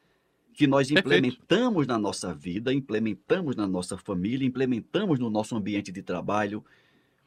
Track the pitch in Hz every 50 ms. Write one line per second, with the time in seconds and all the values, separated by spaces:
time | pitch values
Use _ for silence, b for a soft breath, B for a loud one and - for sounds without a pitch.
0 | _ _ _ _ _ _ _ _ _ _ _ - 147 139 135 139 139 135 147 185
1 | 190 135 170 - 131 127 123 - _ _ 170 202 247 254 220 170 143 123 123 113
2 | 104 98 95 - - 95 82 73 - 92 87 104 117 127 131 143 135 - 107 107
3 | 110 110 101 - _ _ 156 185 185 143 123 - 104 98 92 92 90 - 101 92
4 | - - 101 90 90 104 120 139 139 127 127 127 135 127 127 110 95 - - 170
5 | 214 202 156 123 123 117 107 107 107 - 127 113 98 107 104 101 101 - 90 92
6 | 92 - 92 87 82 92 101 104 107 101 101 107 b b b b b b b b
7 | b b b b b